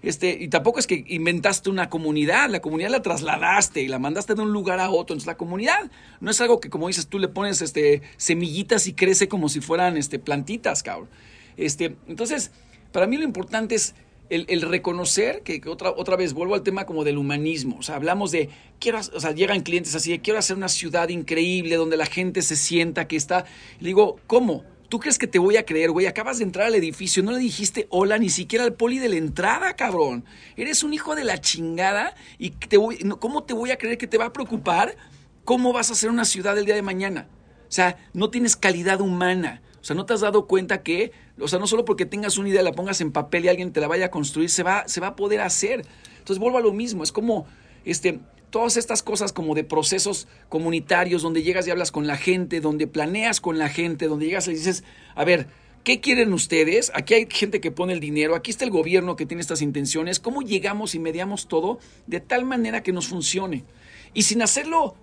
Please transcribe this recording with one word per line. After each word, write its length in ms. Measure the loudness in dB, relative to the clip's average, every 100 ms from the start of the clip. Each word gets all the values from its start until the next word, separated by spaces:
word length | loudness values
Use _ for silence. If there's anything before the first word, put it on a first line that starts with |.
Este, 280 | -4 -2 -2
y 180 | -2 0
tampoco 320 | 2 2 0
es 80 | -2
que 160 | -2 -4
inventaste 640 | -2 0 2 0 0 -2
una 180 | -2 -2
comunidad, 600 | -2 -2 0 2 2 2
la 120 | 0
comunidad 280 | -4 -4 0
la 140 | 0
trasladaste 800 | 0 -2 -2 0 4 4 2 -2
y 60 | -4
la 100 | -2
mandaste 360 | -2 -4 -2
de 80 | 0
un 80 | 0
lugar 300 | 0 0 0
a 80 | 2
otro. 260 | 0 0
Entonces 120 | -6 -6
la 100 | -6
comunidad 540 | -6 -2 0 0 -2 -14 -20 -8
no 100 | -2
es 100 | 2
algo 180 | 4 4
que, 120 | 2
como 180 | -4 -2
dices 180 | -4 -4
tú, 140 | -2
le 80 | -2
pones, 340 | -2 -2 -2
este, 400 | -2 2 4 4 0 -6
semillitas 720 | 0 0 0 -4 0 2 2
y 60 |
crece 340 | 2 4 4 2
como 200 | 0 0
si 120 | -2
fueran, 360 | -2 2 2 2
este, 220 | -4 -6
plantitas, 640 | -4 -4 -4 -4 -2 -2
cabrón. 280 | -6 -12 -14 -20 -20 -20 -20 -4
Este, 400 | -4 -2 -4 -6 -14
entonces, 420 | -6 -4 -4 -6 -12 -20 -20 -8
para 140 | 0 0
mí 120 | 2
lo 60 |
importante 500 | -2 -4 -4 -4 -2 -2
es... 180 | -2 -6 -20 -20 -4
El, 160 | -4 0
el 140 | -2
reconocer 800 | 0 -2 -2 -2 -2 0 0 -2
que, 180 | -8 -8
que 80 | -8
otra, 220 | -4 -4
otra 260 | -4 0 0
vez 160 | 0
vuelvo 200 | -2 -2
al 80 | 0
tema 240 | 0 -4 -6
como 160 | -2
del 160 | -2 0
humanismo. 580 | 0 0 -2 -2 -6 -6
O 20 |
sea, 140 | -8 -4
hablamos 340 | -2 -2 0
de, 180 | -2 -2 -6 -20 -6
quiero 180 | -4 -4
ha-, 200 | -6 -6
o 40 |
sea, 120 | -4
llegan 280 | 0 0 0
clientes 320 | 0 -2 -2 -4
así 160 | -2
de, 80 | -2
"Quiero 180 | 0 0
hacer 180 | 0 -2
una 120 | -2
ciudad 400 | -2 -2 0 0
increíble 680 | -4 -2 0 2 0 0
donde 220 | 0 2 0
la 100 | 0
gente 340 | -2 -2 0
se 140 | 0
sienta 540 | 0 2 2 2 -2 -2
que 80 | -4
está". 280 | 0 0 -2 -16 -20 -10
Y 20 |
le 60 | 2
digo, 320 | 4 4 2 2
"¿Cómo? 340 | 4 4 -2 -8 -20 -6
¿Tú 120 | -4
crees 180 | 0 0
que 80 | 2
te 140 | 4
voy 160 | 6 4
a 100 | 4
creer, 240 | 2 2
güey? 160 | 4 0
Acabas 320 | 0 -4 -2
de 60 |
entrar 240 | -4 0 2
al 80 | 4
edificio, 480 | 2 -4 0 0
no 80 | 2
le 60 | 0
dijiste 500 | 0 0 -4 -2 -2
hola 280 | 2 2 4
ni 100 | 2
siquiera 360 | 0 0 2
al 100 | 2
poli 240 | 2 0 2
de 100 | 0
la 80 | 0
entrada, 580 | -2 0 2 2 0
cabrón. 500 | -2 -2 2 0 0 -10 -20 -18 -8
Eres 280 | -2 -2
un 100 | -2
hijo 220 | -4 -4 -2
de 80 |
la 160 | -2 -2
chingada 760 | -2 -2 -4 0 0 2 -2 -6 -20 -10
y 120 | -10
te 260 | -10 4 4
voy, 220 | 4 -2
no, 140 | -4 -4
¿cómo 240 | -4 -4
te 100 | -4
voy 200 | -4 -2
a 60 | -2
creer 200 | -2 -4
que 80 | 0
te 120 | 0
va 80 | 0
a 60 |
preocupar 640 | -4 -6 -4 2 2 2 -2 -18 -20 -20 _
cómo 280 | 0 4 4
vas 180 | 2 0
a 40 |
hacer 140 | 0 2
una 160 | 2
ciudad 320 | 2 0 0 2
el 100 | 2
día 100 | 2
de 60 |
mañana? 460 | 0 -2 -4 -4 -10 -20 -20 -20 -6
O 40 |
sea, 240 | 2 2 2 -10
no 160 | -2 -2
tienes 260 | 2 0 4
calidad 440 | 2 2 0 2
humana. 600 | 2 2 2 2 -2 -6 -20 -18
O 40 |
sea, 120 | -4 -4
¿no 80 |
te 80 | 0
has 80 | 2
dado 260 | 4 4 4
cuenta 360 | 0 2 -2
que, 280 | 0 -2 -2 -6 -20 -8
o 80 | -2
sea, 100 | 0
no 80 | 2
solo 200 | 0 2
porque 180 | 0
tengas 320 | 0 -2 -2 -2
una 140 | 2
idea, 120 | 4
la 100 | 4
pongas 280 | 0 -4 -2
en 120 | -2
papel 340 | -2 -2 0 2
y 20 |
alguien 240 | 2 0
te 80 | -2
la 80 | 0
vaya 180 | 0 0
a 40 |
construir, 400 | -2 -4 -2 0
se 120 | 2
va, 240 | 2 0 0
se 140 | -4
va 60 | -6
a 100 | -4
poder 240 | -2 0
hacer?". 460 | 0 0 -2 -4 -6 -20 -20 -20
Entonces, 200 | -6 0
vuelvo 200 | 2 4
a 20 |
lo 120 | 2
mismo. 280 | 2 -4 -2
Es 100 | -2
como, 340 | -2 0 0 -2 -18 -20 -14 -6
este, 340 | -2 -2 -2 -12 _ _
todas 260 | -2 2 0
estas 260 | 0 -2
cosas 300 | -2 -2 -2
como 220 | -4 -2
de 100 | -2
procesos 640 | 0 0 2 0 0 -4 -8 -20 -6
comunitarios, 720 | -2 0 -2 2 2 2 0
donde 200 | 0 0
llegas 240 | 0 0 0
y 40 |
hablas 220 | -2 -2
con 140 | -2 -2
la 120 | -2
gente, 420 | 0 0 0 -2
donde 280 | 0 0 -2
planeas 520 | -2 -2 0 0 0
con 160 | -2 -2
la 140 | -2
gente, 360 | 0 -2 -2 -2
donde 200 | 0 0
llegas 220 | -2 -2
y 20 |
dices, 340 | -2 -2 -4 -8 -20 -16
"A 100 | -2
ver, 220 | 2 2 0 -16 -20 -8
¿qué 180 | 0 0
quieren 340 | 2 4 4
ustedes? 580 | 2 2 2 4 4 2
Aquí 200 | -4 4
hay 120 | 4 4
gente 320 | -2 -2 -2
que 80 | -4
pone 240 | -4 -2
el 60 | -2
dinero, 340 | -2 0 2
aquí 160 | 0 -2
está 160 | -4 0
el 40 |
gobierno 460 | 0 4 2 2 -4
que 80 |
tiene 160 | -6 -6
estas 220 | -4 -2
intenciones. 580 | -2 -2 -2 -2 -2 -2
¿Cómo 220 | -2 -4
llegamos 520 | -2 -2 0 -4 -6
y 40 | -4
mediamos 500 | -4 -4 -6 -8 -2
todo 300 | -2 0 -6 -10 -20 -10
de 140 | -10
tal 240 | -2 -2
manera 380 | 0 -2 -2 -2
que 100 | -4
nos 140 | -4 -4
funcione?". 580 | -4 -2 -2 -4 -6 -8 -20 -20 -20 -8
Y 120 | 0
sin 180 | 2 2
hacerlo 520 | 2 0 0 0 0 -4